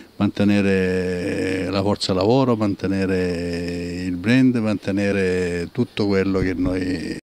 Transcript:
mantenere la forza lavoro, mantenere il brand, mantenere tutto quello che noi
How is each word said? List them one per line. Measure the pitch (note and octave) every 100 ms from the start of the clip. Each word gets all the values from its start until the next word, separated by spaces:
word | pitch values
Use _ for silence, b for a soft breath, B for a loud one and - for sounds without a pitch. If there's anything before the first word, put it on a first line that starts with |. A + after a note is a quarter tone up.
| B -
mantenere | G#2 - G2+ G2+ G2+ F#2+ F#2 F#2 F#2 F2+ F#2 F#2+ F#2 F#2 F#2
la | G2
forza | G2 G2+ -
lavoro, | F#2 G2 B2+ C3 A2+
mantenere | G#2+ G2 F#2+ F#2+ F#2+ F#2+ F2+ F2 F2 E2+ F2 F2 F2 F2
il | F#2 F2+
brand, | F#2 B2+ C3 A#2+
mantenere | A2 G2+ - G2 G2+ G2 F#2 F#2 F2+ F2 E2+
tutto | - A#2+ - G#2
quello | G2 F#2+ F#2+
che | F#2
noi | F2 F#2 F#2 F#2 F2+ D#2 - -